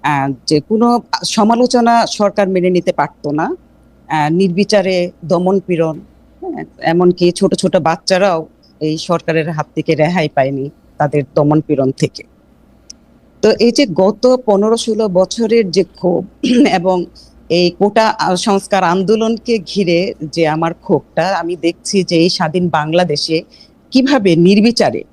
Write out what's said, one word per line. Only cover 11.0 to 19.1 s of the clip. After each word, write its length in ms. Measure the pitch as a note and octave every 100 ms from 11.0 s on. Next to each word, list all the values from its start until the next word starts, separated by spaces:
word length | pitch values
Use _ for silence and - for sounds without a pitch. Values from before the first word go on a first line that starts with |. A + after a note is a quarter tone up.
| D3 D3 C3+ -
দমন 260 | D3 D3+
পীড়ন 300 | D3+ C3+ C3+
থেকে। 320 | - D3 - - _ _ _ _ _ _ - _ _ _ _
তো 100 | G#3+ -
এই 120 | A#3+
যে 140 | A#3 C4
গত 440 | D#3+ F#3+ G#3 B3 B3+ B3+
পনেরো 320 | G3 G#3+ A3+
ষোলো 320 | - G#3+ A3
বছরের 600 | F3+ F#3 - A3 A#3 G3
যে 120 | D#3+
ক্ষোভ 420 | - - F3+ F3 F#3+ _
<clears throat> 300 | B3 B3 C#4+
এবং 320 | F#3 F3+ F#3 - - - _ _
এই 200 | E3+ F3
কোটা, 380 | F3 G3+ G#3 A3
আহ, 280 | - D#3 F3+
সংস্কার 480 | - G3 - G3
আন্দোলনকে 720 | F3+ F3+ F#3